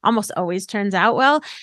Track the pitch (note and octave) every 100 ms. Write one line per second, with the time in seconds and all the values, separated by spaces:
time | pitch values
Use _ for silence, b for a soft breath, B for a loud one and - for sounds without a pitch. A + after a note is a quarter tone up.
0 | G#3+ A3+ G3 - F3+ F3+ - G#3+ G3+ F#3+
1 | G#3 - C4+ D4+ - B